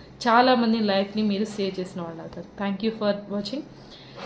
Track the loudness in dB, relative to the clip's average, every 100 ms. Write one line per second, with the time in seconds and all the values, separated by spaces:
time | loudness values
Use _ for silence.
0 | -20 -6 4 6 6 6 4 2 2 2
1 | 0 0 0 0 -2 -2 -4 -4 -6 -6
2 | -10 -10 -12 -14 -14 -6 -4 -2 -2 0
3 | 0 0 -2 -6 -6 -8 -10 -16 -20 -20
4 | -20 -14